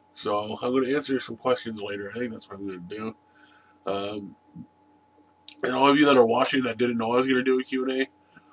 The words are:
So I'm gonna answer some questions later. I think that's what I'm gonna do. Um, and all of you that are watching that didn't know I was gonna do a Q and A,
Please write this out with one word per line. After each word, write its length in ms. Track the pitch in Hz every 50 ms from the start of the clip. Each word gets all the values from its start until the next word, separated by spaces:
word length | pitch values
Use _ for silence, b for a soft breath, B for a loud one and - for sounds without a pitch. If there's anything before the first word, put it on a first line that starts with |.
| _ _ _
So 440 | - - 107 104 104 107 107 107 -
I'm 120 | 123 123
gonna 220 | 127 135 127 123 139
answer 260 | 147 139 - 135 123
some 160 | - - 113
questions 440 | - - 127 127 - - 117 110 104
later. 300 | 101 104 101 101 101 98
I 60 | 101 117
think 140 | 123 117
that's 160 | 110 - - -
what 100 | 101 98
I'm 80 | 101
gonna 120 | 98 92 90
do. 380 | 87 90 104 107 110 110 - _ _ b b b b b b b b b b b -
Um, 500 | 95 98 98 101 104 107 104 101 - - _ _ _ - - - _ _ _ _ _ _ _ _ _ _ _ _ _ _ _ - - - -
and 120 | - 127 127
all 140 | 127 139 143
of 100 | 139 147
you 80 | 147
that 100 | 143 135
are 80 | 127 117
watching 380 | 113 117 123 131 - 143 135
that 160 | 127 117 113 110
didn't 180 | 123 120 120
know 160 | 117 113 113
I 40 | 120
was 100 | 127 131
gonna 160 | 131 131 127
do 160 | 127 131 131 127
a 60 | 131
Q 200 | - 131 131 127
and 180 | 131 131 131
A, 60 | 135 - _ _ _ b b b b b